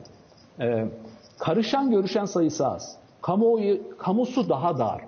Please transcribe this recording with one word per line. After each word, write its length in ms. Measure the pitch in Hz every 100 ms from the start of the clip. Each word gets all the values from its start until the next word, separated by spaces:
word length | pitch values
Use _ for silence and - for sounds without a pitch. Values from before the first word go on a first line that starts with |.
| - - - - - -
e, 260 | 120 113 110 - - - - -
karışan 520 | - 185 214 277 269
görüşen 340 | 208 185 214 202
sayısı 420 | 180 156 147 131
az. 300 | 90 - - - -
Kamuoyu, 760 | - 190 226 226 202 190 - -
kamusu 520 | 180 214 254 269 180
daha 280 | 135 170 135
dar, 240 | 110 -